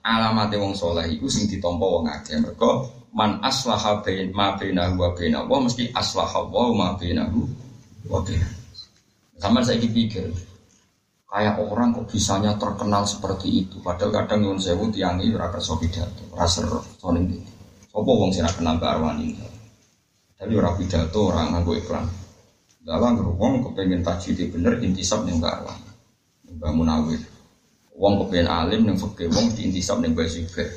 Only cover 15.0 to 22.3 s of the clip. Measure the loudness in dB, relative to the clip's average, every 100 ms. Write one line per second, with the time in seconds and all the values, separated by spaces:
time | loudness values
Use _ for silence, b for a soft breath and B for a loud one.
15 | 0 2 0 0 -4 -4 -4 -2 -2 -2
16 | -6 -8 -14 0 0 2 -2 -4 -8 -10
17 | -2 0 0 -4 -10 -20 -20 -20 -8 -4
18 | 2 4 4 2 0 0 0 0 0 0
19 | 0 -2 -4 -6 -14 -18 -20 _ _ _
20 | _ _ _ _ 0 2 2 0 0 2
21 | 2 2 2 2 2 2 2 0 -2 -4
22 | -4 -6 -14